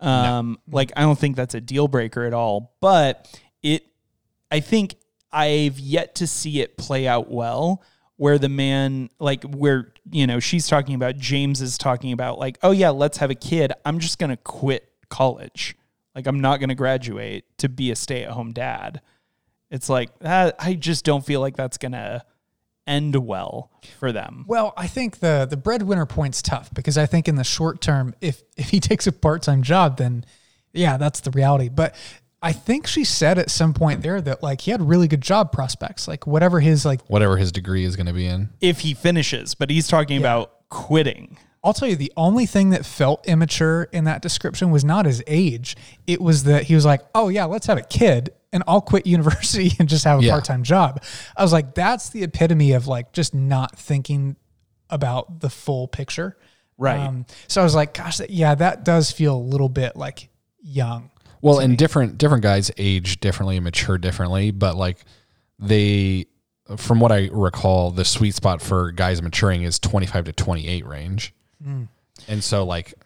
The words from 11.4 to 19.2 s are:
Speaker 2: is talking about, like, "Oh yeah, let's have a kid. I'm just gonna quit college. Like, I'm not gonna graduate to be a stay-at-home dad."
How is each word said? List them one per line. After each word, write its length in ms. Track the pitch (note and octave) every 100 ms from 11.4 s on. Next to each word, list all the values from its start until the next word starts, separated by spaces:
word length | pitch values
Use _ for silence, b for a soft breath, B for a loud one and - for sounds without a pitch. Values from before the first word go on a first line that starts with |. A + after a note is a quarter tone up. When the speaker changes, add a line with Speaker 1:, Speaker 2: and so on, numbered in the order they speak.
| C#3 C3+
Speaker 2:
is 160 | B2+ B2
talking 360 | C#3 B2 C3
about, 260 | B2 B2 A#2+
like, 180 | C3 -
"Oh 80 | F#3
yeah, 200 | G3 F3
let's 280 | C#3 D3 -
have 120 | C#3
a 40 |
kid. 380 | C3 B2+ E3 C3+ -
I'm 140 | D3+ E3
just 220 | D#3+ -
gonna 160 | D3+ B2
quit 520 | - - C3+ C3 _ _ _
college. 680 | - C3 A#2 - - - - _ _ _
Like, 120 | C3+ C3
I'm 140 | C#3
not 180 | C3+ C#3+
gonna 160 | C3+
graduate 720 | B2+ C3 C3 A#2+ G#2 A2 G2+ _ -
to 100 | C#3
be 220 | B2+ B2+
a 60 | A2+
stay-at-home 560 | - B2+ G#2+ A#2 A#2
dad." 480 | A#2 B2+ A2+ G#2+ D3+ _ _